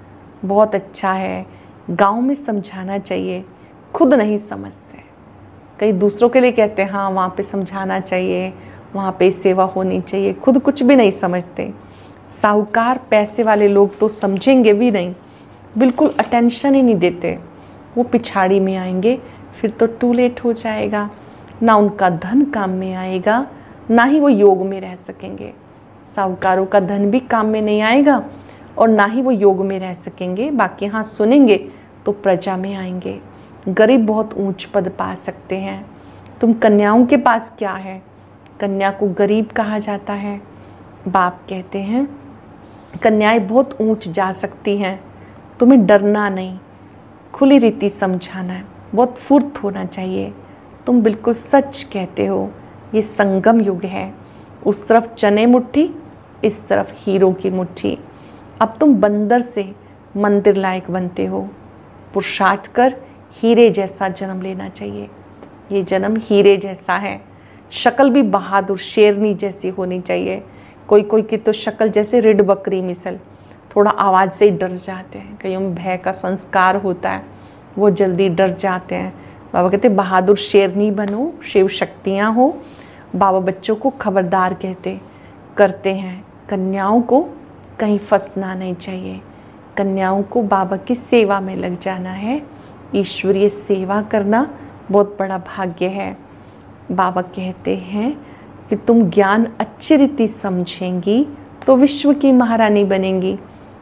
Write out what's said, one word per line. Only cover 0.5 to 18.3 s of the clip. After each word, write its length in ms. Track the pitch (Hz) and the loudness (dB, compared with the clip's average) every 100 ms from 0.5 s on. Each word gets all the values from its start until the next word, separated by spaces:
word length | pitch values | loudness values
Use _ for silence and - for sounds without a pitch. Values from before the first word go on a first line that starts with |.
| 202 214 202 | 2 2 0
अच्छा 380 | 190 - 196 | -6 -6 -4
है, 320 | 190 190 185 190 - - - - | -4 -4 -8 -12 -18 -20 -18 -8
गाँव 320 | 175 202 220 | 0 2 2
में 140 | 254 285 | -2 -2
समझाना 600 | 285 208 190 190 185 196 | -4 -6 -6 -12 -8 -8
चाहिए, 480 | 202 185 185 180 185 - - - - | -6 -6 -4 -8 -12 -20 -20 -20 -14
खुद 200 | - 254 | 0 4
नहीं 240 | 269 214 208 | 4 2 -2
समझते। 600 | 214 196 196 - - - - - - - - - - - | -6 -12 -12 -18 -20 -20 -20 -20 -20 -20 -20 -20 -20 -4
कई 120 | 208 | 0
दूसरों 380 | 185 202 202 240 | 2 0 2 2
के 100 | 254 | 4
लिए 120 | 247 | 4
कहते 300 | 240 214 214 | 2 0 0
हैं, 80 | 196 | -4
"हाँ, 200 | 196 196 | -2 -4
वहाँ 200 | 190 185 | -2 -2
पे 140 | 185 | -4
समझाना 560 | 202 202 180 196 190 190 | -6 -6 -6 -8 -6 -6
चाहिए, 540 | 190 185 185 180 185 190 - - - 196 | -4 -4 -2 -4 -6 -10 -18 -20 -12 -6
वहाँ 200 | 196 185 | -6 0
पे 120 | 185 | 0
सेवा 320 | 185 196 185 | 2 0 2
होनी 380 | 190 185 185 185 | 0 -2 -2 -4
चाहिए", 320 | 180 190 196 | -4 -4 -4
खुद 260 | 190 - 254 | 0 2 2
कुछ 240 | 269 277 | 2 0
भी 120 | 247 277 | 4 6
नहीं 160 | 214 | 4
समझते। 640 | 196 185 180 175 - - 196 - - - - - | 2 -2 -4 -6 -10 -10 -12 -20 -20 -20 -20 -16
साहूकार, 720 | - 214 208 208 226 233 254 - | -2 2 2 0 0 0 -2 0
पैसे 340 | 214 208 - | 0 0 -2
वाले 240 | 220 208 208 | 2 4 4
लोग 320 | 202 202 - | 4 2 2
तो 100 | 214 | -2
समझेंगे 640 | 214 202 190 262 262 220 | -2 -2 0 4 4 6
भी 180 | 208 247 | 4 2
नहीं, 240 | 202 180 180 - - - - - 220 | 0 -4 -8 -18 -20 -20 -20 -10 0
बिल्कुल 380 | 254 240 311 - | 0 2 0 2
attention 560 | 208 240 240 240 285 269 | 0 2 2 0 0 4
ही 60 | |
नहीं 140 | 247 208 | 4 4
देते। 440 | 175 170 170 - - - - - - 233 | 0 -2 -6 -8 -12 -20 -20 -20 -8 -4
वो 60 | |
पिछाड़ी 560 | 240 233 233 | 0 -2 -2